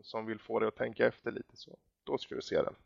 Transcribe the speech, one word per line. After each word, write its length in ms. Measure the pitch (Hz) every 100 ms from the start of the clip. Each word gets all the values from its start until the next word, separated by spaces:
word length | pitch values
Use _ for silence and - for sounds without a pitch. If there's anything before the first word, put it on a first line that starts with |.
som 240 | - 113 110
vill 120 | 107
få 200 | - 110
dig 100 | 110
att 80 | -
tänka 300 | 120 110 120
efter 240 | - 120
lite, 260 | - - -
så 220 | - - _ _
då 140 | - 139
ska 160 | -
du 80 | -
se 200 | - 80
den. 120 | - -